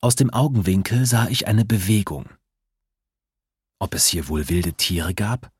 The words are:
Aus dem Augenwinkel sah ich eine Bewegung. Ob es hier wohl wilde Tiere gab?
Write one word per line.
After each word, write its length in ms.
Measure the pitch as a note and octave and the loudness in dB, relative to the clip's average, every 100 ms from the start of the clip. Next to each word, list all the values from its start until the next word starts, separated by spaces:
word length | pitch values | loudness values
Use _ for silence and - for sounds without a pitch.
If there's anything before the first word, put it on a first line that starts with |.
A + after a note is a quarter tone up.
Aus 140 | B2 | 0
dem 160 | A#2+ C3 | 2 2
Augenwinkel 760 | A2+ C#3+ B2 F2+ F#2+ G2 A#2+ B2+ | 2 0 2 2 2 2 0 2
sah 220 | A#2+ A#2+ | 2 2
ich 180 | B2+ - | -2 0
eine 160 | A2 | 2
Bewegung. 640 | A2 A2 F#2 G#2+ G2 D2 C2 - _ _ _ _ _ _ _ _ _ _ _ _ _ _ | 2 0 2 0 0 -6 -12 -20 _ _ _ _ _ _ _ _ _ _ _ _ _ _
Ob 140 | F#2+ | -10
es 120 | - - | -2 -2
hier 220 | E2+ D2 | -2 -4
wohl 200 | D#2 D2+ | -4 0
wilde 260 | F2 E2+ | 0 -2
Tiere 400 | D#2+ - F2 D#2+ | -4 -2 -2 -2
gab? 380 | F#2 G#2 B2 - _ | -2 -2 -4 -8 _